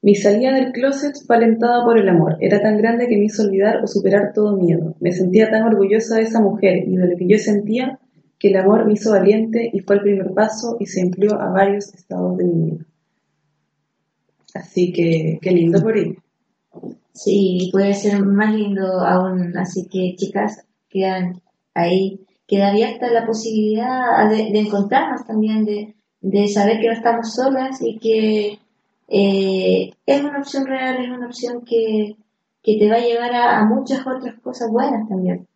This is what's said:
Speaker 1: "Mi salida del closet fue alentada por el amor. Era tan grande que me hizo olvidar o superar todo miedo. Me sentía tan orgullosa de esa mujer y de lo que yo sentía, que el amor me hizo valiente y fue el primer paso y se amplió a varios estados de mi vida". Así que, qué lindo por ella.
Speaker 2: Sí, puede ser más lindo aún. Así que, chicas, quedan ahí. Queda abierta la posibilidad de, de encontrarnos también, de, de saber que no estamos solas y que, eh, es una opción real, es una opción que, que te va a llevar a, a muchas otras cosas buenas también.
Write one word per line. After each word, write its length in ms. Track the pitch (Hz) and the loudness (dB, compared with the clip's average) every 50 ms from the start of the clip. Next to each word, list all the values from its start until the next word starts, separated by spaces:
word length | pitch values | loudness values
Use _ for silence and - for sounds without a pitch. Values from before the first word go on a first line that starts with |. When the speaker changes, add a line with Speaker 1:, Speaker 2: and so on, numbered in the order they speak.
Speaker 1:
"Mi 140 | - 208 202 | 6 4 4
salida 380 | 202 - 208 202 226 254 262 269 | 4 4 2 2 4 2 2 2
del 180 | 262 247 - - | 2 0 0 -2
closet 420 | 240 247 277 277 277 294 285 277 - - | -2 0 0 0 0 -4 -6 -6 -8 -2
fue 100 | - 233 | 2 2
alentada 480 | 226 233 226 220 226 226 240 240 240 240 | 4 4 4 2 2 2 2 2 2 2
por 140 | 233 233 226 | 4 4 4
el 100 | 196 190 | 4 4
amor. 300 | 180 165 160 160 160 - | 4 4 4 2 0 -2
Era 200 | - 190 208 196 202 | 0 2 2 2 2
tan 160 | 214 214 208 | 2 2 2
grande 300 | 214 226 233 233 247 240 | 2 2 2 0 0 2
que 100 | 226 202 | 2 2
me 80 | 208 | 2
hizo 160 | 214 208 - 214 | 0 0 0 -2
olvidar 420 | 202 190 190 196 214 226 - - | 0 2 2 2 2 2 0 -2
o 20 | |
superar 460 | - - 202 190 190 196 202 202 202 - | -2 -2 0 0 2 2 2 0 0 0
todo 220 | - 214 208 208 | 0 0 0 0
miedo. 400 | 190 180 170 165 160 160 160 - _ | 0 2 2 2 0 -2 -4 -8 _
Me 120 | - 180 180 | -4 -4 -2
sentía 380 | 185 185 180 185 214 220 220 | 0 -2 2 4 4 4 4
tan 140 | 220 220 220 | 2 0 2
orgullosa 520 | 226 214 196 196 196 208 226 220 - 226 | 2 2 2 2 2 2 0 0 0 0
de 60 | 220 226 | 0 0
esa 180 | 220 220 226 | 0 0 2
mujer 380 | 214 190 180 - - 190 180 185 185 - | 2 2 0 2 2 2 2 2 0 -2
y 80 | 185 | -2
de 100 | 185 180 | 0 0
lo 100 | 180 175 175 | 0 0 0
que 100 | 185 180 | 2 2
yo 100 | 208 214 | 2 2
sentía, 600 | - 226 208 202 - 208 220 247 254 269 269 - _ _ _ _ _ _ _ _ | 2 0 -2 -2 0 -2 -2 -2 -2 -4 -6 -10 _ _ _ _ _ _ _ _
que 100 | - 202 | 0 2
el 80 | 196 | 2
amor 300 | 190 185 196 214 233 226 | 4 4 4 4 4 4
me 80 | 214 208 | 2 0
hizo 160 | 208 - 226 220 | 0 0 2 2
valiente 580 | 190 180 196 214 220 220 226 220 233 233 - | 4 4 4 4 4 2 0 -2 -2 -2 -2
y 100 | - 196 | -4 -6
fue 160 | - - 202 | -2 0 0
el 60 | 202 202 | 2 2
primer 300 | 202 202 190 185 185 180 | 2 0 0 -2 -4 0
paso 460 | 202 214 220 220 - 240 233 233 - | 0 0 0 -2 -6 -8 -8 -6 -6
y 60 | 202 | -8
se 160 | 185 - 190 180 | -6 -4 -2 -2
amplió 360 | 180 180 180 196 214 208 - | -2 0 0 0 0 0 -2
a 120 | - - | -4 -2
varios 420 | 185 190 196 - 202 202 202 - _ | 0 2 2 2 0 -2 -4 -10 _
estados 440 | - _ _ 92 90 90 90 90 90 | -20 _ _ -8 -6 -4 -4 -2 -2
de 60 | 180 | -2
mi 260 | 175 85 82 80 80 | 0 0 0 -2 -2
vida". 160 | 80 - - _ _ _ _ _ _ _ _ _ _ _ _ _ _ _ _ _ _ _ _ _ _ _ _ _ _ _ _ _ _ _ _ _ _ | -4 -8 -12 _ _ _ _ _ _ _ _ _ _ _ _ _ _ _ _ _ _ _ _ _ _ _ _ _ _ _ _ _ _ _ _ _ _
Así 380 | - - - _ 180 180 175 175 | -16 -16 -8 _ -2 -2 0 0
que, 460 | - 170 165 165 160 156 160 160 - | -2 0 0 0 0 -2 -4 -6 -4
qué 100 | - 185 | -2 0
lindo 300 | 180 175 165 165 175 196 | 2 2 2 4 2 2
por 160 | - 220 214 | 2 2 0
ella. 180 | 208 170 - - - _ _ _ _ _ _ _ _ _ _ _ - - - - _ _ _ _ | 0 -2 -2 -6 -10 _ _ _ _ _ _ _ _ _ _ _ -18 -18 -18 -18 _ _ _ _
Speaker 2:
Sí, 560 | - - - 185 202 196 185 180 180 185 180 180 | -8 -4 0 2 2 2 2 0 0 -2 -2 0
puede 200 | 190 196 202 202 | 0 2 2 0
ser 260 | 196 - 208 202 202 196 | 0 0 0 0 2 2
más 300 | 196 196 202 214 220 214 | 2 2 2 2 0 0
lindo 320 | 220 208 202 196 190 190 185 185 185 180 | -2 -2 -2 -2 -4 -2 -2 -2 -2 0
aún. 520 | 175 185 185 185 190 185 185 180 175 170 170 | 2 2 2 0 0 -2 -4 -4 -4 -4 -6
Así 280 | 185 - - 190 175 - | -6 -6 -6 -8 -10 -6
que, 240 | - 190 185 180 180 | -6 -4 -4 -4 -4
chicas, 480 | - 208 190 - 196 208 214 - - - _ _ _ _ _ | -6 -8 -6 -4 -4 -4 -4 -6 -10 -20 _ _ _ _ _
quedan 540 | _ 196 190 190 185 185 180 180 180 - _ _ _ _ _ _ _ | _ -2 -2 -2 -2 -2 -4 -6 -6 -10 _ _ _ _ _ _ _
ahí. 460 | - 170 170 180 190 190 196 196 - - _ _ _ _ | -2 0 0 2 0 0 -2 -6 -10 -20 _ _ _ _
Queda 240 | _ - 196 196 202 | _ 0 2 2 2
abierta 400 | 202 208 233 - - - 247 240 | 2 2 0 0 -2 -6 -4 0
la 160 | 233 233 233 | 0 0 0
posibilidad 1040 | 220 226 220 - 226 220 214 214 214 214 214 240 247 254 254 254 240 - - 214 214 | -2 -6 -6 -6 -4 -2 -2 0 0 -2 -2 -2 -4 -4 -2 -2 0 2 2 2 2
de, 200 | 214 220 214 208 | 2 0 -2 0
de 80 | 202 214 | 0 0
encontrarnos 640 | 214 208 202 202 196 202 254 269 302 311 - - - | 0 0 0 -2 -2 2 0 0 0 0 -6 -8 -8
también, 380 | - 220 214 214 214 214 214 214 | -6 -2 -2 0 0 0 0 -2
de, 300 | 208 208 208 214 214 - _ _ _ _ _ | -2 -2 -6 -8 -10 -16 _ _ _ _ _
de 280 | - 190 196 202 202 208 | -8 -2 0 2 0 2
saber 320 | 202 208 202 208 226 214 | 0 2 2 2 2 2
que 60 | 220 | 0
no 80 | 233 226 | -2 -2
estamos 400 | 226 - 240 226 233 226 - - | 0 0 0 0 0 -4 -8 -6
solas 460 | 247 254 269 277 262 262 269 269 - - | -2 -2 0 0 -2 -4 -4 -6 -6 -6
y 160 | 226 220 220 | -6 -6 -4
que, 600 | - 220 220 220 220 214 214 214 208 208 208 - _ _ _ _ _ _ _ _ _ _ | -2 0 0 2 2 0 0 0 -2 -4 -8 -10 _ _ _ _ _ _ _ _ _ _
eh, 840 | - 196 202 196 196 196 196 190 190 190 185 185 185 185 185 - - _ _ | 0 2 2 2 2 0 0 0 -2 0 0 2 0 0 0 -4 -10 _ _
es 140 | - 277 285 | 0 0 0
una 180 | 285 285 285 285 | 0 -2 -6 -8
opción 280 | 277 - - 277 269 | -10 -6 -6 -6 -4
real, 380 | 262 269 262 262 262 254 254 247 | -4 -4 -4 -4 -4 -4 -4 -6
es 60 | 247 | -8
una 160 | 247 247 247 | -8 -10 -12
opción 360 | 240 240 - - 240 247 240 240 | -12 -12 -8 -8 -8 -8 -8 -10
que, 520 | - 233 233 226 220 220 214 214 208 214 _ _ _ _ _ _ _ _ _ _ | -4 -2 -2 0 0 0 -2 -2 -4 -6 _ _ _ _ _ _ _ _ _ _
que 140 | - 214 214 | 0 2 4
te 100 | 208 208 | 4 4
va 80 | 220 | 4
a 40 | 233 240 | 2 2
llevar 280 | 240 233 233 240 240 247 | 0 0 0 -2 -2 -2
a, 240 | 240 240 240 - 208 | 0 2 2 2 2
a 60 | 208 | 2
muchas 340 | 214 233 269 277 - 269 254 | 2 2 0 -2 -2 -6 -6
otras 340 | - 262 254 254 254 233 220 - | -4 -6 -8 -8 -8 -12 -14 -12
cosas 280 | _ 254 247 - 240 226 | _ -14 -10 -8 -6 -2
buenas 380 | 214 240 269 285 269 214 214 214 | 0 0 0 0 -2 -4 -4 -6
también. 380 | 202 185 185 180 180 180 - _ _ | -6 -4 -2 -4 -4 -6 -8 _ _